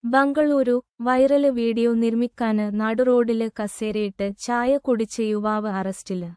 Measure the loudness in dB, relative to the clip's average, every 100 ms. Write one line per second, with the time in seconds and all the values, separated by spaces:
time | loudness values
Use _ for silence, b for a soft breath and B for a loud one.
0 | 2 2 2 2 2 4 2 0 -2 _
1 | -2 2 4 4 2 2 0 0 0 2
2 | 0 0 -4 -2 -2 -2 -2 -2 -2 0
3 | 2 2 2 0 -4 -6 -10 -6 -6 -4
4 | -6 -4 -8 -6 -4 -2 0 0 0 0
5 | -2 -2 -2 0 -2 -2 -4 -4 -6 -8
6 | -8 -8 -8